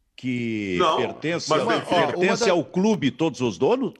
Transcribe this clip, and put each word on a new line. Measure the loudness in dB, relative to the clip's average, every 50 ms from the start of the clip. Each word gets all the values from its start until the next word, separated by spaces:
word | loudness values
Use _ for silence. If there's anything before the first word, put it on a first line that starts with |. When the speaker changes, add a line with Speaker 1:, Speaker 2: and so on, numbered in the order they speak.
| _ _ _
Speaker 1:
Que | -10 -6 -4 -4 -2 -2 -4 -4 -4 -2 -2 0 2
Speaker 2:
Não, | 2 2 2
Speaker 1:
pertence, | 0 -2 -4 -4 -6 -6 -4 -4 -4 -2 0
Speaker 2:
mas | 0 0
Speaker 1:
ao, | 2 0
Speaker 2:
tem | 0 -2
que | 0
Speaker 1:
pertence | 0 2 2 2 2 0
Speaker 3:
Uma, | 0 2
ó, |
uma | 0 2
da | 2 2 2 2
Speaker 1:
ao | 2 0
clube | -2 -2 0 2 2 2 2 0 -2
todos | 0 0 -2 -2 0 0 -2
os | -2 0 0
donos? | 2 2 2 2 0 -4 -6 -6